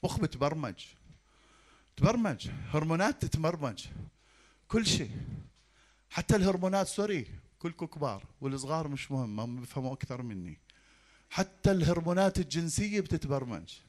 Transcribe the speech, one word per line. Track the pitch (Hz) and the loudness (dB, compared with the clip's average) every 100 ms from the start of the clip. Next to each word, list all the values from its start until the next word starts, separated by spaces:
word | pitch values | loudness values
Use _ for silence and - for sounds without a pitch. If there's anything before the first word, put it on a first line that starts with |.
مخ | 175 - | 0 0
بتبرمج. | 151 123 143 160 135 85 - - - - _ _ _ - _ - _ - | 0 2 0 0 -4 -8 -16 -20 -20 -20 _ _ _ -20 _ -20 _ 2
تبرمج، | 143 226 220 123 - - - | 4 4 0 -2 -6 -10 -2
هرمونات | 151 156 165 208 285 | 0 2 2 2 0
تتبرمج. | - - 160 175 135 101 - - - _ _ _ _ _ _ | -2 0 0 0 -4 -6 -12 -12 -14 _ _ _ _ _ _
كل | 220 226 | 2 4
شيء. | - 104 - - - - _ _ _ _ _ _ | 2 0 -6 -8 -10 -12 _ _ _ _ _ _
حتى | - - 220 | -6 2 4
الهرمونات، | 185 185 185 196 185 | 6 4 2 2 0
سوري، | - 208 185 110 - - _ | 0 0 0 -2 -10 -16 _
كلكم | 170 165 165 | -8 -6 -10
كبار، | - 143 98 - - | -4 -4 -4 -12 -8
والصغار | 135 135 131 160 151 | -6 -4 -2 -2 -2
مش | 139 - | -6 -4
مهم، | 135 120 104 | -2 -2 -4
هم | 120 123 | -4 -6
بيفهموا | 123 - 131 | -8 -6 -4
أكثر | 131 - 123 | -4 -6 -6
مني. | 123 98 87 76 _ - _ _ _ _ _ | -6 -6 -8 -12 _ -20 _ _ _ _ _
حتى | - 190 - - | -2 -2 4 4
الهرمونات | 190 156 170 165 180 196 185 | 6 6 4 2 4 4 4
الجنسية | 160 160 170 147 208 208 | 0 0 0 0 2 2
بتتبرمج. | 190 180 139 139 127 104 85 - | 0 -2 0 -2 -2 -8 -10 -18